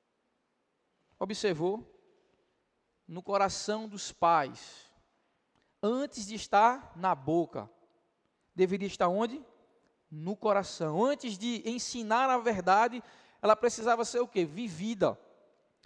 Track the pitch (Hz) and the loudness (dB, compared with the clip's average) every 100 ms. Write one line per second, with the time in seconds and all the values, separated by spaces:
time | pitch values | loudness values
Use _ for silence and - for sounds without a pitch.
0 | _ _ _ _ _ _ _ _ _ _ | _ _ _ _ _ _ _ _ _ _
1 | _ _ 196 208 214 156 175 220 233 _ | _ _ -8 -2 -2 0 -2 -4 -8 _
2 | _ _ _ _ _ _ _ _ _ _ | _ _ _ _ _ _ _ _ _ _
3 | - 165 180 196 196 - - 214 220 202 | -16 -14 -2 2 2 0 -4 -4 -6 -12
4 | - - 170 165 135 120 - - - _ | -12 2 4 6 2 -6 -18 -20 -20 _
5 | _ _ _ _ _ _ _ _ 202 254 | _ _ _ _ _ _ _ _ -4 -2
6 | 285 247 196 214 - 202 226 262 - 165 | -4 -8 -12 -10 2 6 6 4 -6 -4
7 | 185 160 135 165 165 127 104 _ _ _ | -2 0 0 0 0 -6 -10 _ _ _
8 | _ _ _ _ _ 170 185 196 196 - | _ _ _ _ _ 0 0 0 -4 0
9 | 180 190 226 277 - _ _ _ _ _ | 0 0 -2 -6 -16 _ _ _ _ _
10 | _ 151 165 208 214 196 190 - 160 156 | _ -10 -8 -4 0 0 0 -6 -4 0
11 | 254 285 247 190 226 233 - 240 - 247 | 0 0 -6 -6 -6 -6 -6 -6 -8 -8
12 | 214 226 262 254 233 202 175 196 233 240 | -2 0 2 2 0 0 2 4 4 0
13 | - - _ _ 208 214 240 - 220 233 | -12 -20 _ _ 2 4 2 0 0 0
14 | 226 247 247 202 165 165 240 160 208 220 | 0 -2 -2 0 -2 -4 -8 -6 -6 0
15 | 156 98 - _ _ _ _ _ | 0 0 -12 _ _ _ _ _